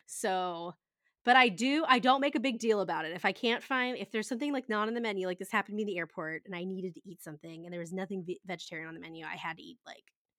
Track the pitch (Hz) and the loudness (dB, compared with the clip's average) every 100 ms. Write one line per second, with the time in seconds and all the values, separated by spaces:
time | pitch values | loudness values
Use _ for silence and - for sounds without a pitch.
0 | - - 214 185 180 170 170 - _ _ | -16 -4 -2 0 -2 -4 -8 -10 _ _
1 | _ _ 240 254 247 175 254 294 320 247 | _ _ 6 8 8 6 2 4 6 6
2 | 254 269 277 285 226 233 220 214 175 160 | 6 4 4 0 0 2 2 2 2 -2
3 | 160 175 214 - 233 233 - 262 247 254 | -4 -2 -2 2 2 0 0 0 0 -2
4 | 196 220 214 233 294 277 254 214 214 240 | -4 -4 -2 -2 -2 -2 0 0 0 0
5 | 226 196 185 180 190 214 202 208 208 175 | -2 0 -2 -4 -2 -2 0 -2 -2 -2
6 | 165 - 156 160 202 175 185 190 185 170 | -4 -6 -6 -8 -8 -8 -6 -6 -8 -10
7 | 196 175 170 151 165 165 175 175 170 185 | -16 -16 -16 -14 -14 -14 -10 -10 -8 -6
8 | 190 196 175 - 185 170 - 160 160 165 | -6 -6 -8 -8 -8 -10 -10 -12 -10 -12
9 | 160 165 156 160 165 165 170 - - - | -14 -12 -12 -8 -8 -10 -14 -20 -20 -20
10 | _ _ _ | _ _ _